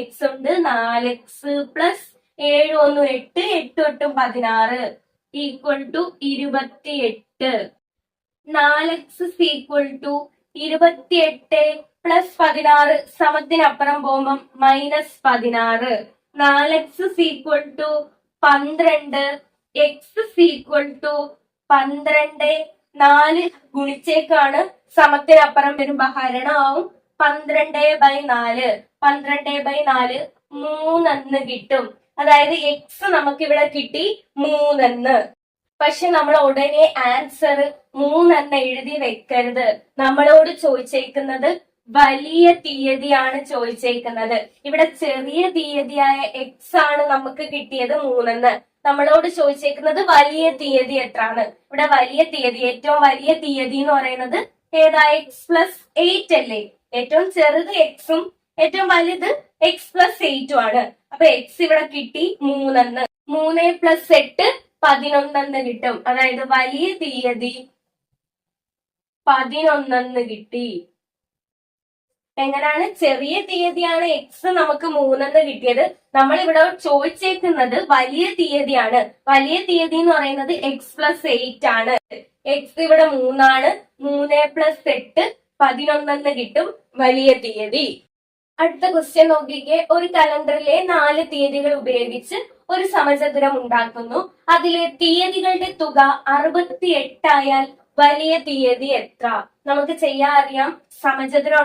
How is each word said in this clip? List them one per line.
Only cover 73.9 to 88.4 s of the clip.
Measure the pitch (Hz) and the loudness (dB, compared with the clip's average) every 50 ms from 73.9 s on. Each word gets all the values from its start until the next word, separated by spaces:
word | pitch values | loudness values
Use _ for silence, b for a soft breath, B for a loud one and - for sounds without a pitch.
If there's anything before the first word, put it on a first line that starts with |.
| 330 330 349 339 311 277 - | -2 -2 -2 -2 -2 -4 -6
x | - _ - - 359 370 349 | -12 _ -8 -4 -2 0 0
നമുക്ക് | 311 311 302 294 320 330 311 | 0 0 -2 -4 -4 -4 -2
മൂന്നെന്ന് | 294 277 269 262 269 269 277 294 311 311 294 | 0 0 0 0 0 -2 0 2 2 2 0
കിട്ടിയത്. | 254 - 233 247 247 247 302 - - _ _ _ - | -2 -4 -2 -2 0 0 0 -2 -4 _ _ _ 0
നമ്മൾ | 269 269 269 302 339 370 | 2 2 2 2 0 0
ഇവിടെ | 320 320 320 320 359 370 - - | 2 4 4 4 2 0 -4 -2
ചോദിച്ചേക്കുന്നത് | 320 285 285 277 339 - - 381 370 381 370 - 359 330 302 254 247 240 370 381 - 285 | 0 0 0 0 -2 -6 -4 -4 -4 -4 -2 -2 -2 0 0 0 0 0 -2 0 2 2
വലിയ | 262 254 254 277 311 349 381 - - | 2 2 0 -2 -2 -2 -2 0 -2
തീയതിയാണ്. | 339 302 285 294 277 - 277 247 233 220 233 247 214 208 - _ - 269 | -2 0 0 -2 -2 0 0 0 0 2 2 0 0 0 -8 _ -2 2
വലിയ | 277 269 269 285 320 370 381 359 | 2 2 2 2 -2 -4 -2 0
തീയതി | 349 339 330 320 320 320 | 0 0 0 0 0 0
എന്ന് | 339 339 320 | 2 2 2
പറയുന്നത് | 302 285 277 277 277 269 262 339 - - 277 277 | 2 0 -2 -4 -6 -4 -4 -4 -4 -4 -6 -6
x | - - - - | -6 -12 -16 -10
പ്ലസ് | - 302 294 349 349 - 311 254 | -4 -2 -2 -2 -2 -2 -2 -2
എയ്റ്റ് | 240 247 254 - - - 262 233 | -2 -4 -6 -8 -2 -2 0 0
ആണ്. | 226 226 233 254 226 _ - - - - _ _ _ - - 285 285 | 0 0 -2 -2 -4 _ -6 -20 -20 -20 _ _ _ -6 -4 -4 -4
x | 294 - - - 330 | -4 -8 -6 -4 2
ഇവിടെ | 320 311 320 320 311 285 | 4 6 6 6 4 4
മൂന്നാണ്. | 262 254 254 262 277 269 269 262 262 269 311 - - - _ _ - 277 | 0 -2 0 2 4 6 6 6 4 2 0 0 -2 -8 _ _ -10 -6
മൂന്ന് | 285 285 285 285 294 294 294 302 294 294 | -4 -4 -2 -2 0 2 2 2 2 0
plus | 320 311 311 311 - - 294 262 | 0 0 0 0 -2 -2 -4 -4
എട്ട് | 247 - - - 320 359 427 - _ _ _ _ - 285 | -4 -4 -6 -2 -2 -2 -2 -2 _ _ _ _ 0 0
പതിനൊന്നെന്ന് | 269 254 240 285 294 294 294 294 285 285 285 285 285 285 240 | 0 0 0 -2 -2 -2 -2 0 -2 -4 -2 -2 -4 -4 -4
കിട്ടും | 240 - - 294 339 392 - - _ _ - 254 262 | -6 -4 -2 -2 -2 -4 -6 -14 _ _ -4 0 2
വലിയ | 254 254 269 269 269 254 254 - | 2 2 4 4 4 4 4 2
തീയതി. | 226 220 214 214 202 220 285 294 226 - - _ _ _ _ _ _ _ _ | -10 -8 -8 -8 -4 -2 -2 -2 -4 -6 -10 _ _ _ _ _ _ _ _